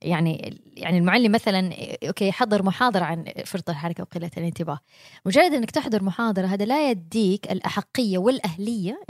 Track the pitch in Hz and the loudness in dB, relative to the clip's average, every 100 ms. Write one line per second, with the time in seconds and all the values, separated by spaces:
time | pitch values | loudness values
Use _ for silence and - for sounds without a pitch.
0 | - 170 165 156 - - - - 165 175 | -2 2 2 0 -6 -12 -18 -8 0 4
1 | 180 208 233 185 - 190 185 - 120 120 | 4 6 4 4 2 0 0 -4 -10 -8
2 | 143 180 196 - 240 208 190 175 247 196 | -6 0 0 2 2 2 2 2 2 2
3 | 170 165 - - - 190 170 151 170 170 | 0 -4 -8 -10 -8 -8 -6 -4 -4 -6
4 | 180 180 170 - 170 - 165 151 _ _ | -8 -8 -8 -6 -6 -4 -6 -6 _ _
5 | - - 185 254 349 285 226 311 285 214 | -20 -8 2 4 4 4 0 -2 0 0
6 | 190 175 233 190 185 196 214 285 294 214 | 0 0 0 0 0 0 0 2 2 -2
7 | 165 226 196 202 - 190 - - - - | -2 0 2 2 -2 -4 -4 -4 -4 -2
8 | 226 185 208 262 202 165 208 233 180 311 | 0 2 2 0 -2 -4 -6 -4 -4 -6